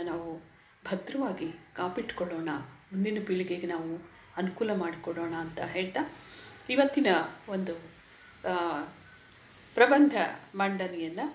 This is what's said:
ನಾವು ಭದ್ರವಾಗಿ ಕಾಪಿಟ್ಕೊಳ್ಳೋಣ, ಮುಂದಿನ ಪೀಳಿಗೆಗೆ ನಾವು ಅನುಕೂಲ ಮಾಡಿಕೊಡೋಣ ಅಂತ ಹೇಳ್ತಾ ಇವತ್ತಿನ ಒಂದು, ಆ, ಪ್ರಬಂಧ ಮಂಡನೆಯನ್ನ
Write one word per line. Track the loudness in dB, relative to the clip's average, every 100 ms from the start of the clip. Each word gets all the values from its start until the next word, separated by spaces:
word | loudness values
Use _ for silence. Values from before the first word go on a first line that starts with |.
ನಾವು | -4 -6 -6 -10 -14 -20 -20 _ -6
ಭದ್ರವಾಗಿ | -6 -4 -4 -2 -4 -6 -8 -12 -6
ಕಾಪಿಟ್ಕೊಳ್ಳೋಣ, | -4 -4 -6 -4 -4 -4 -4 -6 -8 -16 -8
ಮುಂದಿನ | -2 0 -2
ಪೀಳಿಗೆಗೆ | -2 -2 -2 -4 -4
ನಾವು | -4 -4 -8 -10 -20 -12 -4
ಅನುಕೂಲ | -4 0 0
ಮಾಡಿಕೊಡೋಣ | 0 -2 -4 -6 -4 -4
ಅಂತ | -4 -6 -6
ಹೇಳ್ತಾ | -4 -2 -2 -2 -4 -6 -18 -20 -18 -14 0
ಇವತ್ತಿನ | 4 4 4 4 4 2 -6 -8
ಒಂದು, | -4 -4 -6 -12 -20 -20 -20 -20 -8 -4
ಆ, | -2 0 -2 -6 -12 -20 -20 -20 -20 -20 -20 -2
ಪ್ರಬಂಧ | 6 8 10 8 8 2 -2 -8 -2
ಮಂಡನೆಯನ್ನ | 0 0 -4 -4 -6 -4 -6